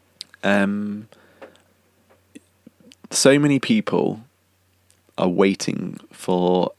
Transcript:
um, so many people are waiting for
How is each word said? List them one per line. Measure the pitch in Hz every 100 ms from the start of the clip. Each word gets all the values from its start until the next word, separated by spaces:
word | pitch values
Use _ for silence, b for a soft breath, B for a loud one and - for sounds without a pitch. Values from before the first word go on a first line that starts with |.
| _ _ - -
um, | 98 101 98 104 104 104 117 B B B B B _ _ _ _ _ _ _ - - _ - - - - -
so | - 135 143
many | 147 139
people | - 110 - 90 - 110 120 _ _ _ _ _ _ _ _ -
are | 92
waiting | 87 98 92 - - 90 - -
for | - - 90 90 90 -